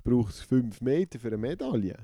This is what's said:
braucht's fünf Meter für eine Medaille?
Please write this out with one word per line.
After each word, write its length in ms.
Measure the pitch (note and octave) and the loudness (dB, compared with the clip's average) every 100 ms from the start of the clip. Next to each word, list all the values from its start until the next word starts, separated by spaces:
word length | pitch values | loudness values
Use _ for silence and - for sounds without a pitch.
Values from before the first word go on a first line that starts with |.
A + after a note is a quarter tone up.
braucht's 360 | - B2 A2 - | 2 2 2 -4
fünf 380 | - C3 A#2+ G2 | 0 2 2 -2
Meter 360 | B2 D3 F#3 B2+ | 0 2 0 -4
für 100 | A#2 | -4
eine 100 | G#2+ | -4
Medaille? 580 | A#2 F3+ C4 D#3 F#2+ - | -2 -4 -2 0 0 -4